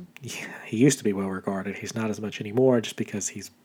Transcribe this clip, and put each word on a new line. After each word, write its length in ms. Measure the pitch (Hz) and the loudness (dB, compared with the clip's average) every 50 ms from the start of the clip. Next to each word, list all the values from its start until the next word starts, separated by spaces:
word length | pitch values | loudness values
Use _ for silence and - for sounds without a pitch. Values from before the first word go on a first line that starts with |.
| - - _ - | -14 -14 _ -14
he 560 | 123 120 - - - - - - - - 113 | -12 -10 -10 -10 -10 -12 -12 -14 -8 -4 2
used 220 | 110 131 147 135 - | 6 6 6 6 4
to 40 | - | 2
be 100 | 107 98 | 0 0
well 160 | 98 98 95 | 0 -2 -2
regarded. 480 | 95 92 - 101 98 95 95 101 95 | -4 -4 -4 -2 -4 -2 -4 -6 -6
He's 180 | - 107 - - | -6 -8 -6 -4
not 160 | 117 110 107 | -4 -2 -2
as 100 | 101 104 | -2 -4
much 180 | 107 101 - - | -6 -8 -6 -6
anymore 420 | 107 104 104 123 131 131 123 117 | -8 -2 2 6 6 8 6 6
just 160 | 110 - - | 2 0 -4
because 320 | - 110 - - 101 90 - | -6 -6 -4 -4 -6 -6 -6
he's 200 | - 101 - - - _ | -8 -10 -14 -14 -18 _